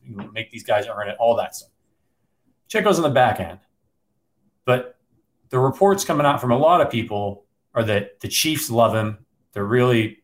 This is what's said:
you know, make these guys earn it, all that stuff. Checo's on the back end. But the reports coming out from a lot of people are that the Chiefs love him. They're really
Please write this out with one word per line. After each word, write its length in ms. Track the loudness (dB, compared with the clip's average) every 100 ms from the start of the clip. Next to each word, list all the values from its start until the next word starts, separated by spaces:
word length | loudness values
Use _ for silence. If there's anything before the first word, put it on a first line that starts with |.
you 120 | -18 -16
know, 140 | -12
make 200 | -12 -12
these 120 | -12
guys 220 | -2 -2 -2
earn 220 | -6 -8
it, 80 | -2
all 160 | 0 0
that 180 | -2 -10
stuff. 160 | -20 _ _ _ _ _ _ _ _ _ _
Checo's 280 | -2 2 2
on 60 |
the 60 | 2
back 300 | 4 2 0
end. 200 | -6 -12 _ _ _ _ _ _ _ _ _ _
But 340 | -2 -2 -2 -16 _ _ _ _ _
the 100 | 0
reports 460 | 0 4 2 2 0
coming 200 | 0 2
out 140 | 0
from 120 | 0
a 60 | 2
lot 240 | 4 4
of 80 | 2
people 560 | -2 -4 -6 -6 -8 _ _ _
are 100 | -4
that 360 | 0 -2 -2 -10
the 60 | -6
Chiefs 420 | -4 -2 -2 -2
love 260 | 2 2 2
him. 300 | -4 -6 _ _ _
They're 120 | -8 0
really 540 | 2 4 2 0 -6